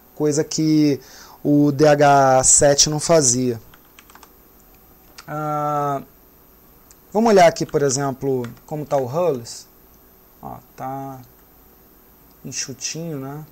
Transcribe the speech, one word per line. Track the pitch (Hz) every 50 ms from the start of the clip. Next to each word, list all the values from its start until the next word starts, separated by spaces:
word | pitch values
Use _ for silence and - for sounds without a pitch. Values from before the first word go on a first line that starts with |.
| _ _ _
coisa | - 151 151 143 151 151
que | 151 - - 160 156 156 151 151 147 139 - - - - - - - - -
o | - 143 147 147 147 147
D | 143 131 151
H | 151 147 143 147 143 139 139 135 131 131 131 131
sete | - - - 156 143 143 - - 151
não | 151 151
fazia. | - - 170 160 143 - 117 127 127 123 113 107 - - - - _ _ _ - - _ - - - - _ _ _ _ _ _ _ _ _ _ _ _ - _ _ _ - - -
Ah, | - 151 151 151 151 151 151 147 147 147 147 143 143 143 135 - - _ _ _ _ _ _ _ _ _ _ _ _ _ _ _ _ - _ _ _ -
vamos | 208 226 233
olhar | 208 190 175
aqui, | 165 151 - 160
por | - - 151 143
exemplo, | 139 120 139 143 139 131 - 139 139 135 127 120 117 127 - -
como | - 156 151 147
tá | - 151
o | 139 131
Hulls. | 123 131 165 180 170 143 123 117 - - - - _ _ _ _ _ _ _ _ _ _ _ _ _ _ _
Ó, | - 65 62 - _ _ _
tá | - 131 131 135 139 139 135 135 127 123 _ _ _ _ _ _ _ _ _ _ _ _ _ _ _ _ _ _ _ _ _ _ _ -
enxutinho, | 143 127 - - - 127 - - - - 156 170 170 151 135
né? | 135 139 143 151 156 -